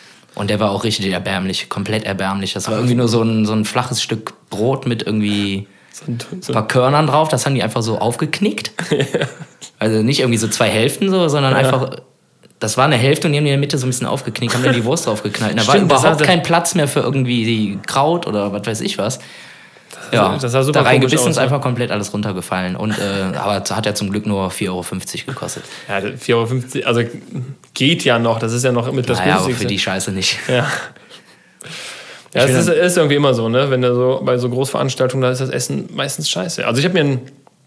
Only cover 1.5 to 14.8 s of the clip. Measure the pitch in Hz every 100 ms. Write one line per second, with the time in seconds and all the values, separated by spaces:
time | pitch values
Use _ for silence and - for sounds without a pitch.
1.5 | 90 - - 98 107 104 98 95 98 95
2.5 | 98 104 107 123 120 120 113 113 110 104
3.5 | 110 104 123 123 - - 110 - - -
4.5 | 101 120 135 127 110 - 107 104 101 101
5.5 | 98 107 - _ - - 117 - 185 -
6.5 | 113 107 127 127 147 156 147 156 120 143
7.5 | 131 107 120 113 107 113 - 156 - 202
8.5 | - - - 170 143 135 - - - -
9.5 | - - - 110 110 113 143 127 110 110
10.5 | - 110 110 127 - 196 185 165 143 135
11.5 | 131 131 127 - - - _ _ _ -
12.5 | - 107 120 143 123 131 156 165 143 147
13.5 | 139 143 147 127 123 - 131 - - 120
14.5 | 120 143 123